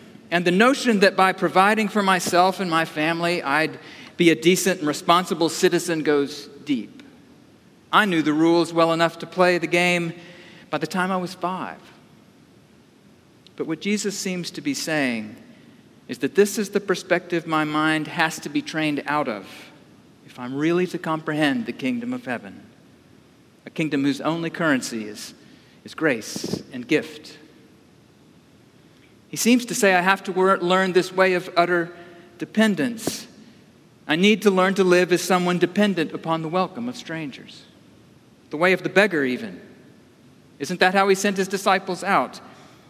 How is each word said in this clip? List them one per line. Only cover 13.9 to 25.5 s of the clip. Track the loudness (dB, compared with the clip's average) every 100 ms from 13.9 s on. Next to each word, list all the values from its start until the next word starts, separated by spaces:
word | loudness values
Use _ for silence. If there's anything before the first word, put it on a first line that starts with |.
| -4 -4 -6
seems | -6 -6 -8
to | -8
be | -6
saying | -6 -4 -2 0 -2 -8 -14 -20 -20 -20 -20 -20 -20 -14
is | -6
that | -2
this | 2 2 0
is | -4
the | -4
perspective | -2 -4 -2 -2 -2 -6 -2
my | -2
mind | 0 0 2 0 -2
has | -2 -2 -2
to | -6
be | -6
trained | -4 -4 -2 -2 -2
out | -2 -2
of | -6 -10 -18 -20 -20 -20 -20 _ _ -20
if | -14
I'm | -10 -2
really | 0 0 0
to | -4
comprehend | -4 -4 -2 0 0 0 -4
the |
kingdom | -6 -4 -4 -6
of | -8
heaven, | -8 -8 -10 -18 -20 _ _ _ _ _ _ _ _ _
a | -12
kingdom | -6 -4 0
whose | 0 -2
only | -2 -4 -6
currency | -2 0 0 -2 -8
is, | -10 -12 -16 -20 -20